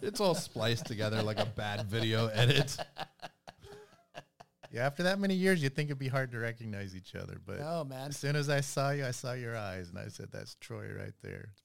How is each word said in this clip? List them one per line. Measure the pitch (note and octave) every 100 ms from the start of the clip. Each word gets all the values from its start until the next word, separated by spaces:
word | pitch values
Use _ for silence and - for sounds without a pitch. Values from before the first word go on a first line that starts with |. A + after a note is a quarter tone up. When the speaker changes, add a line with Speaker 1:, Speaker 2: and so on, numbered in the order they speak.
Speaker 1:
It's | G#3 G#3
all | G3
spliced | D#3+ - A#2 A2+ A#2 -
together | G#2+ G#2+ A2
like | G#2+ G#2+
a | G#2+
bad | - G#2 G#2 G#2
video | A2+ A2+ A2 A2+
edit. | G#2+ B2 C#3 - - - - - - - _ - - G4+ G#4 G#4 - _ - - _ - _ -
Speaker 2:
Yeah, | A#2
after | C3+ C#3
that | F3+ G3
many | G3
years, | F#3 F#3+ F3+
you'd | C#3
think | D3 D3
it'd | C3+
be | C3
hard | C3+ B2+
to | A#2+
recognize | A#2 A#2 A2+ G2+ G2
each | F#2 -
other. | F#2 F#2+ F2+ F2+
But | F#2
Speaker 3:
No, | D3+ E3+
man. | C#3 C3 C#3
Speaker 2:
as | C#3
soon | C#3+ D3
as | C#3+
I | C#3
saw | C#3 D3 C#3
you, | C#3+ C3
I |
saw | B2 B2
your | B2 A#2 A2+
eyes, | G2+ F#2 F2
and | F#2+
I | G#2
said, | - A2
"That's | G#2 G#2 -
Troy | - A2 G#2
right | - G2+ -
there." | G2 G2 G2+
It's | G2